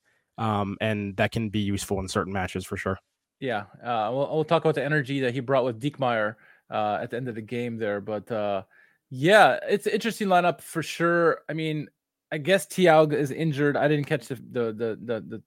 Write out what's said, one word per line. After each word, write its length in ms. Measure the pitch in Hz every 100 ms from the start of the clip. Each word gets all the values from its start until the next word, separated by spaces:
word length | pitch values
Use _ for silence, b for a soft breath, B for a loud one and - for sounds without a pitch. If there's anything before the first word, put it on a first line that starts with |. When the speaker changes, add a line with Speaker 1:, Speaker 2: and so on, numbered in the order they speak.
| _ _ _ -
Speaker 1:
um, 380 | 110 101 98 98
and 360 | 110 104 101 98
that 160 | 104
can 160 | 117 107
be 80 | 107
useful 400 | 101 98 - 95
in 80 | 95
certain 260 | 104 87
matches 320 | 98 90 92
for 120 | - 98
sure. 220 | 95 95 _ _ _ -
Speaker 2:
Yeah, 240 | 135 104 104 -
uh, 280 | 117 113 107
we'll, 200 | 131 143
we'll 120 | 156
talk 180 | 151 165
about 120 | 156 147
the 80 |
energy 340 | 139 151 127 139
that 140 | 127
he 60 | 131
brought 240 | 123 135
with 160 | 127 113
Diekmeier, 560 | 143 139 127 113 107 113 b b -
uh, 280 | 110 104 101
at 80 | 120
the 60 | 120
end 100 | 127
of 80 |
the 80 | 110
game 360 | 104 120 120 113
there. 220 | 107 101
But, 300 | 101 104 -
uh, 320 | 110 104 95 - b b b -
yeah, 480 | 127 160 208 147 107 113
it's 180 | 208 202
an 60 |
interesting 360 | 214 233 - 196
lineup 320 | 175 175 156
for 240 | - 165
sure. 560 | 151 - 170 170 165 - -
I 40 |
mean, 360 | 156 156 151 - _ _ _ -
I 80 | 156
guess 260 | 143 190 -
Thiago 460 | - 175 156 156
is 180 | 127 139
injured. 440 | 131 165 135 147 131
I 120 | 147
didn't 180 | 147 139
catch 220 | 151 -
the, 80 | 117
the, 360 | - 120 113
the, 260 | 110 113 104
the, 160 | 120 110
the 220 | 95 110